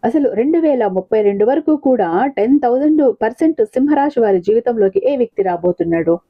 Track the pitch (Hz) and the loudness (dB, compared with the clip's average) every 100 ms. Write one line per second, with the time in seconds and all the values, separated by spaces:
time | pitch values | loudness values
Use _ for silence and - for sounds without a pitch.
0 | 330 320 269 202 269 339 320 262 214 185 | -2 -2 -2 -2 0 2 2 0 0 -2
1 | 185 220 208 202 214 285 302 302 277 254 | -2 0 0 0 0 0 0 0 0 0
2 | 175 170 269 277 214 285 247 247 302 311 | 0 0 -2 -2 0 2 2 0 2 2
3 | 277 - 220 240 320 320 214 - 285 302 | 2 0 -4 0 -2 -2 -4 -2 0 2
4 | 285 277 220 190 180 220 233 226 196 190 | 0 0 0 0 0 0 0 0 0 0
5 | - 277 233 - 190 175 175 175 170 165 | -2 0 -2 -2 -2 0 -2 -2 -2 -2
6 | 165 170 | 0 -2